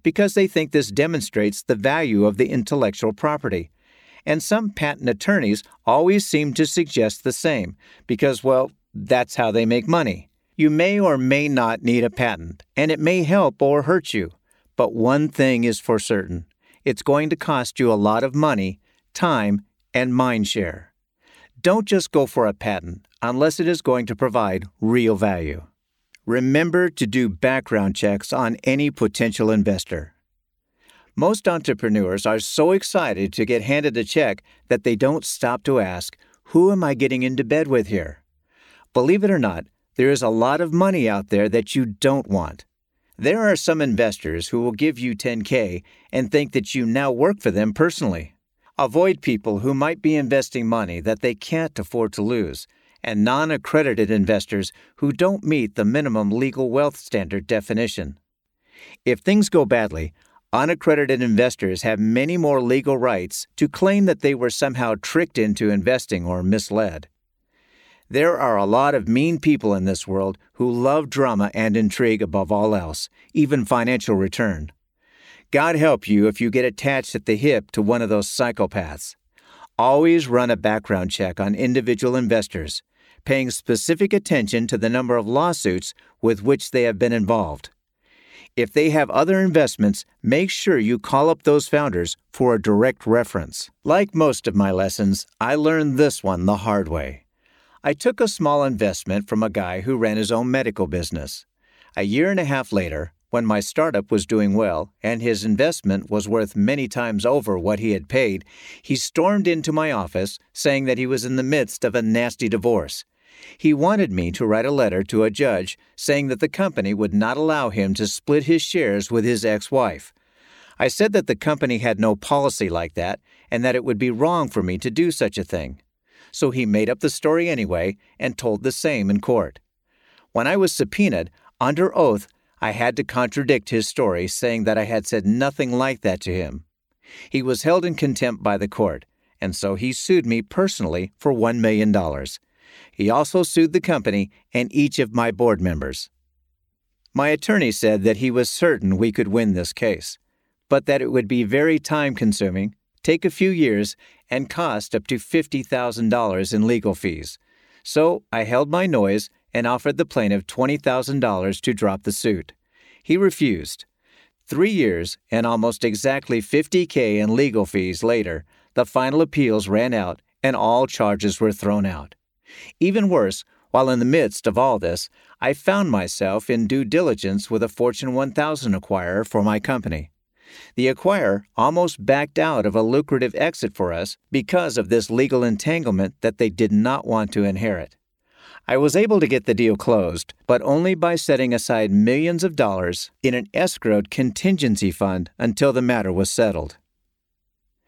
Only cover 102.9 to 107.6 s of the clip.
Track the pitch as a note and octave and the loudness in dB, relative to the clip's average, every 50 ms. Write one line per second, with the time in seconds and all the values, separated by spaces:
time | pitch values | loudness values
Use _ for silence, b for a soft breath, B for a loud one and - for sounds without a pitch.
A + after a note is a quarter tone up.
102.9 | D2+ D2+ D#2+ E2 _ _ _ _ - A#2+ A#2 G#2+ G#2+ G#2 G2+ - - D#3 D#3 E3 | -4 -8 -8 -10 _ _ _ _ -4 -2 0 0 0 0 -2 -4 -2 -2 0 0
103.9 | B2 G2+ G2+ - A2+ G2+ G2 - A#2 G#2+ G#2 G2+ G2 G#2+ A2 F#2+ E2+ D#2 F2+ - | 0 -2 -2 0 -2 -2 0 0 0 2 2 2 2 2 0 0 -2 -4 -6 -8
104.9 | _ _ - A2 A#2+ A2+ A#2 A#2+ A2+ G2 G#2 A2 G#2 G2+ C#3 E3 E3 - - G2+ | _ _ -6 -4 -4 -2 -2 -2 -2 -2 0 0 0 2 2 0 0 -2 -2 -2
105.9 | G2 G2 - - G#2 G#2+ G#2 G2+ A2+ A2+ G#2+ G2+ - G#2 G2+ A#2+ C#3+ C#3+ C3 G#2+ | -2 -2 -2 -4 -4 -4 -2 -2 -2 -2 -2 -2 -2 0 0 0 0 -2 -4 -6
106.9 | - B2+ A#2+ A2+ G#2+ G2+ A2 A#2+ C#3 C#3+ G#2 G#2+ F#2+ F2+ | -4 -6 -4 -4 -4 -2 0 2 2 0 0 -2 -4 -2